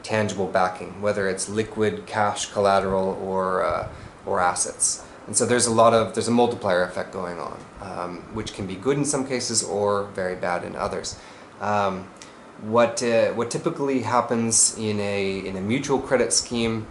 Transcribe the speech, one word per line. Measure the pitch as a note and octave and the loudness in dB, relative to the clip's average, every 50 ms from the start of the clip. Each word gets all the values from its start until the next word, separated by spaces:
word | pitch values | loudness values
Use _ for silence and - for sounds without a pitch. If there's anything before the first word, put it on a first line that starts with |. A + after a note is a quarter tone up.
| - | -6
tangible | - A2 G#2+ G#2+ G2 F#2 F#2+ F#2+ F#2 | -2 0 0 0 0 0 -2 -2 0
backing, | F2+ F#2+ F#2 F#2 - - F2+ F2 F2+ F#2+ | 2 2 2 2 0 -4 -10 -12 -10 -4
whether | G2+ G#2 G#2 G2+ G2 F#2+ | -2 0 0 0 0 0
it's | F#2 F#2 - - | -2 -2 -4 -4
liquid | G2+ G#2+ A2 - - A2 G#2+ G#2 F#2+ - G2 | -2 -2 -2 -2 0 0 0 0 0 -2 -10
cash | - - A2 G#2 G#2 G#2 - - - - | -6 -2 0 0 0 0 -2 -6 -4 0
collateral | G#2+ G2+ G2 G2 G3 F#2+ F#2+ F#2+ F#2+ F#2+ F#2+ F#2+ F#2+ | 2 4 6 6 6 4 2 0 2 0 0 -2 -4
or, | F#2+ F#2+ F#2+ F#2+ F#2+ F#2 F#2 F2+ | -4 -2 -2 0 0 0 0 0
uh, | F2 E2 E2+ F2+ F#2+ - - - - - - - - | 0 0 0 -2 -4 -6 -10 -14 -16 -18 -18 -12 -6
or | G2 G2 F#2+ | -2 0 2
assets. | F2+ F2+ F2 - - - - - - - - - - - - - - - | 2 2 2 0 -2 -4 -2 -2 -2 -2 -2 -4 -10 -16 -18 -18 -12 -4
And | G#2+ | 0
so | - B2 | 0 2
there's | G#2+ B2 B2 A2+ | 4 4 4 4
a | A#2+ A2+ | 4 6
lot | A2+ A2+ A2+ A2+ | 6 6 8 8
of, | A2+ A2 G2 - | 6 4 2 -2
there's | A#2 G#2 A2 | -4 0 2
a | |
multiplier | A#2+ A#2+ A#2+ A#2 A#2+ G2 - G2+ F2+ F2 F2+ | 4 4 4 4 2 -2 0 2 2 2 2
effect | F2+ - G2 F#2 - | 0 -2 -6 -8 -6
going | - F#2+ F#2 F2 F2 E2+ | -6 -8 -6 -6 -6 -6
on, | D2 - - - - - - - | -8 -10 -10 -12 -14 -16 -16 -14
um, | G2+ F#2+ F2+ F2+ F2 F2 F2 E2+ E2 - G#2 | -14 -12 -8 -8 -8 -8 -8 -10 -12 -10 -8
which | A2 G#2+ - - | -8 -8 -8 -8
can | - G#2 F#2 | -8 -8 -8
be | F#2 | -8
good | F2+ G#2+ B2+ C#3+ | -4 0 0 2
in | C#3+ C#3+ | 2 2
some | C#3 - C#3 C3 | 0 0 -2 -2
cases | C3 C3 B2 A2+ - A#2 G#2+ - | -2 -2 -4 -2 -2 -2 -2 -2
or | - E2+ G2+ G#2 G2+ G2+ G2+ G2+ G2+ - | 0 0 2 2 2 2 2 0 -4 -4
very | - F#2+ F#2 F#2 | -4 -4 -4 -4
bad | F2+ - F2+ F2 E2+ - | -2 -2 -2 -2 -2 -4
in | F#2+ F#2+ | -6 -6
others. | - F#2 G2+ F#2 F2+ - - - - - - - - - - - - | -4 -4 -4 -4 -4 -8 -8 -10 -12 -16 -20 -20 -20 -20 -20 -14 -6
Um, | G2+ G2+ G#2 G#2 G2+ G2 F#2 F#2 F#2 - - - - - - - - - - - | -2 0 0 2 2 0 -2 -4 -10 -12 -16 -18 -20 -20 -20 -20 -20 -20 -20 -14
what, | G#2+ G#2+ A2 A#2 A#2+ A2+ A2+ - | -8 0 4 4 4 4 2 -2
uh, | B2+ A#2 A#2 A2+ A2 G2+ | 0 2 4 4 4 4
what | F#2+ A2 A#2+ A#2+ | 2 -2 -2 -2
typically | - - - E3+ E3+ - C#3 C#3 C#3 B2+ | -4 -2 -2 -4 -2 -2 -2 0 0 0
happens | A2+ A2 A#2+ B2 A#2 - B2+ A#2 A#2 A2+ A2+ - - - - - | 0 2 2 2 2 2 0 0 2 2 4 4 2 2 0 -2
in | A2 G#2+ G#2 G#2 | -2 -2 0 0
a, | G#2 G2+ G2+ G2+ G2 G2 F#2+ F#2+ | 0 0 0 0 0 0 -2 -4
in | F#2+ F#2+ F#2+ F#2+ | -4 -6 -6 -4
a | |
mutual | F#2 G#2 A#2 C#3+ C#3 D3 C#3 C3 | -2 0 0 0 0 0 0 0
credit | C3+ - C#3 B2 A#2+ - | 2 2 2 2 2 4
scheme | - - - - B2 A#2+ A#2 A2+ A2+ A2 G#2+ - | 2 0 0 0 -2 0 0 0 -2 -2 -6 -10